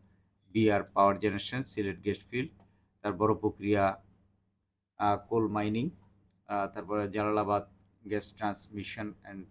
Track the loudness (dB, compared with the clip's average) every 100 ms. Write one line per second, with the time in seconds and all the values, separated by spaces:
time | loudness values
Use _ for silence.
0 | _ _ _ _ _ 2 4 4 2 4
1 | 6 6 2 0 -2 -6 -6 -4 -4 -4
2 | -4 -4 -4 -6 -6 -10 _ _ _ _
3 | -6 2 2 2 0 -2 0 2 2 0
4 | -8 _ _ _ _ _ _ _ _ -4
5 | 0 0 0 0 2 0 0 0 -2 -6
6 | -16 _ _ _ -6 -4 -4 -6 -4 -2
7 | -2 0 0 2 2 0 -2 -12 _ _
8 | -6 -4 -4 -4 -4 -4 -8 -10 -8 -8
9 | -10 -10 -16 -16 -16